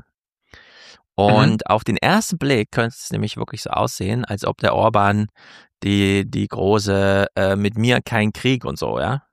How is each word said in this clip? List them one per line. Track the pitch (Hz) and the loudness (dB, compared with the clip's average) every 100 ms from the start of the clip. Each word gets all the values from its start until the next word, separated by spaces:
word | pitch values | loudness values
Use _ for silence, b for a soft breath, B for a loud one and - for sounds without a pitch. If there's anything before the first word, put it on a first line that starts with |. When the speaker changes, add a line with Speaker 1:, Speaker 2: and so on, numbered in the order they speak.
| - _ _ _ _ B B B B B B - | -18 _ _ _ _ B B B B B B 0
Speaker 1:
Und | 101 104 107 | 2 4 4
Speaker 2:
Mhm. | 110 - | 2 0
Speaker 1:
auf | 107 - | -2 0
den | - | -2
ersten | 123 196 - 170 | 2 2 0 -4
Blick | 139 127 107 | 0 0 0
könnte | - 117 - | -2 -2 -4
es | - | -8
nämlich | 110 107 - | -6 -6 -6
wirklich | - - | -10 -10
so | - | -6
aussehen, | - 117 - 95 117 - | -2 -2 -2 -4 -4 -4
als | 101 - | -4 -4
ob | 107 | -2
der | 107 - | 0 2
Orban | 107 113 101 104 104 B B B B - | 4 4 4 2 -2 B B B B -8
die, | 101 101 98 98 95 | 0 2 4 2 0
die | - 101 | -4 -4
große, | - 92 107 104 98 98 98 98 - | -2 2 2 2 2 2 2 0 0
äh, | 95 98 | 0 0
„Mit | 101 98 | -2 0
mir | 117 123 | 2 2
kein | - 117 107 | 0 -2 -2
Krieg“ | - 123 131 71 | -2 -2 -2 -4
und | 71 | -6
so, | 62 58 | -4 -2
ja. | 80 139 - | -2 -4 -8